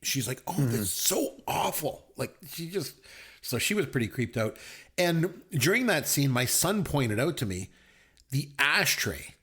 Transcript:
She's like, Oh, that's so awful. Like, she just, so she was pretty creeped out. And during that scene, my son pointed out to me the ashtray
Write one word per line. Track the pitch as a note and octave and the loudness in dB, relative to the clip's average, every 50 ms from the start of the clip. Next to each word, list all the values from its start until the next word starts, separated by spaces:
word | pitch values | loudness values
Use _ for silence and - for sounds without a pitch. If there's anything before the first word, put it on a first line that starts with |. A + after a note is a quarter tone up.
She's | - - - C3+ B2+ G#2+ | -4 -2 -2 -2 -2 -2
like, | B2+ C3 - | -4 -6 -6
Oh, | - - | -8 0
that's | F#3 C#3+ B2+ A#2 A2+ G#2+ G2 | 0 2 2 2 0 0 0
so | - - - - - - D#4 - - - - | -2 0 2 2 2 2 0 0 -2 -6 -8
awful. | - - - - - C#3+ - D#3 C#3+ - - - _ - | -4 -2 0 0 0 -2 -2 -2 -4 -4 -6 -12 _ -8
Like, | - C3+ - - _ - C#3 | -6 -6 -6 -6 _ -18 -16
she | - - E3+ E3 | -12 -10 -10 -6
just, | F3 G3+ D#3 C3 - - - - - - - - - - | -4 -4 -4 -6 -8 -14 -20 -20 -20 -20 -20 -20 -20 -18
so | _ - - A#2+ | _ -4 -4 0
she | - - G3+ | 0 0 2
was | G#3 F3+ | 2 0
pretty | C3 - C#3 A#2 G#2+ | 0 0 0 0 0
creeped | - - B2 A2+ - | -2 -2 -4 -2 0
out. | - A2 A2 - - - - - - - - _ - | -2 -2 -2 -2 -6 -14 -18 -18 -18 -20 -20 _ 0
And | F3+ F3 E3+ E3 D#3+ F#3 - - - - | 2 2 4 2 2 0 -2 -4 -18 -6
during | - D#3+ A#2 C#3+ F#3+ A#3+ B3+ | -2 0 2 4 4 4 4
that | A#3+ G3 D#3 B2+ - | 4 2 2 2 0
scene, | - - C#3+ C#3 | 0 2 2 4
my | C3 B2 B2 | 4 2 2
son | A#2 - - - F3 G3 G#3+ F#3 | 2 2 2 2 2 2 2 0
pointed | - - D3 C3+ A#2+ G#2+ G#2 | 0 0 0 2 2 2 2
out | B2 D#3+ E3+ - | 2 0 0 -2
to | - | -2
me | G#2+ F#2+ F2+ F#2 - - - _ _ - _ - _ _ _ - _ | -4 -4 -4 -6 -10 -14 -20 _ _ -20 _ -20 _ _ _ -20 _
the | - C3+ D3 - - - | -4 -4 -4 -4 -2 2
ashtray | C#3 C#3+ D3 F#3+ G3 - - - - - F2+ D2 D2 - - _ | 2 4 4 4 4 2 2 0 0 -4 -4 -6 -8 -14 -18 _